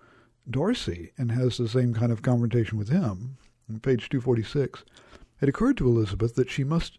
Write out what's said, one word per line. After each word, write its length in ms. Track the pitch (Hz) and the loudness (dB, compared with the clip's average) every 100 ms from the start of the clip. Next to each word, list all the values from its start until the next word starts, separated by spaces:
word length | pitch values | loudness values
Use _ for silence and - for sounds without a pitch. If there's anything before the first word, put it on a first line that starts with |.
| _ _ _ _ - | _ _ _ _ -6
Darcy 640 | 123 190 247 - 85 82 - | -2 0 -2 -4 -8 -10 -6
and 160 | 120 | -2
has 260 | 120 127 120 | 0 0 0
the 120 | 113 | 0
same 240 | 127 123 | 2 2
kind 180 | 110 120 | 2 0
of 120 | 110 | 0
confrontation 560 | 127 120 117 117 107 107 | 2 2 2 0 0 -2
with 100 | 104 | 0
him? 480 | 180 131 92 123 135 _ _ - | 0 0 -4 -10 -14 _ _ -14
On 100 | 110 | -4
page 300 | 139 123 - | 0 0 0
two 100 | 135 | -2
forty-six, 640 | 127 117 104 147 123 - - - - - - _ | 0 0 0 -2 -4 -6 -20 -20 -20 -20 -20 _
it 80 | 139 | 0
occurred 300 | - 240 254 | 2 2 4
to 100 | 127 | 4
Elizabeth 460 | 117 104 98 117 | 4 2 0 0
that 160 | 131 127 | 0 -2
she 140 | - | -2
must 340 | 135 165 - | 0 0 -2